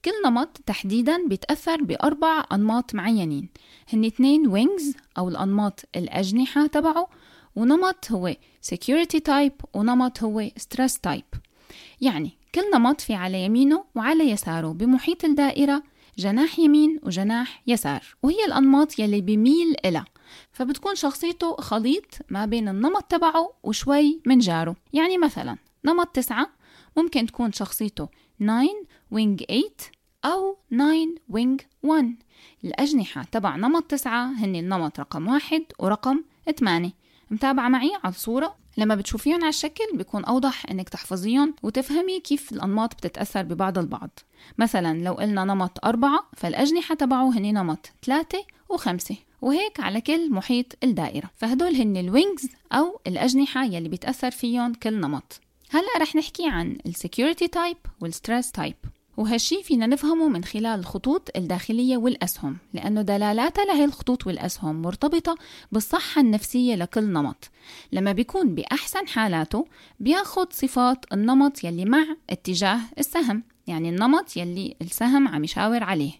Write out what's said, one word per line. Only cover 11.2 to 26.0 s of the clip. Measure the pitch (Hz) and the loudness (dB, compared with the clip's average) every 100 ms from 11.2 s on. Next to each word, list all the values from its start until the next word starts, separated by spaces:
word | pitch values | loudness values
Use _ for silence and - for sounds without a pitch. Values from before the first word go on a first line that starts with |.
| - - _ _ _ - - _ | -8 -14 _ _ _ -20 -20 _
يعني | 262 165 156 _ _ | 0 0 -6 _ _
كل | 339 403 | -2 2
نمط | 294 240 294 | 4 4 2
في | - | -2
على | 208 185 190 | -4 -4 -2
يمينه | 185 233 277 330 - | 0 4 4 4 0
وعلى | 233 226 320 294 | -4 2 4 4
يساره | 208 - 165 160 | 2 -2 -4 -4
بمحيط | 165 240 254 - 349 | -2 2 4 2 0
الدائرة | 320 285 277 - 277 285 - _ _ - | 2 4 2 2 2 2 -4 _ _ -4
جناح | 196 220 320 - | 0 2 2 4
يمين | 311 302 302 311 | 6 8 6 2
وجناح | - 180 202 233 247 - - | -4 -2 0 -2 -4 -6 -2
يسار، | - 143 143 - _ | 0 0 -6 -10 _
وهي | 269 381 403 | 0 2 0
الأنماط | - 269 277 302 - | 4 6 6 4 2
يلي | 214 208 | 0 0
بيميل | 185 214 240 320 330 294 | 2 4 6 6 4 2
إلها، | 185 160 - _ - - - | 0 -2 -6 _ -20 -20 -20
فبتكون | - 254 277 392 | -6 -4 -2 -2
شخصيته | 392 294 277 339 349 339 - | -2 -2 -2 -6 -2 -4 -4
خليط | - 226 233 349 _ - - | -4 -2 0 0 _ -20 -8
ما | 196 208 | -6 -2
بين | 233 214 | -2 -2
النمط | 190 269 392 | 0 0 0
تبعه | - 339 330 330 339 - | -2 2 2 2 -2 -6
وشوي | - 214 262 285 294 320 240 | -6 -4 2 4 4 2 4
من | 254 | 6
جاره. | 202 165 165 185 _ | 6 0 -2 -6 _
يعني | 285 330 370 | 0 2 2
مثلا | 302 - 123 - _ _ | 0 0 -10 -10 _ _
نمط | 285 339 | 0 2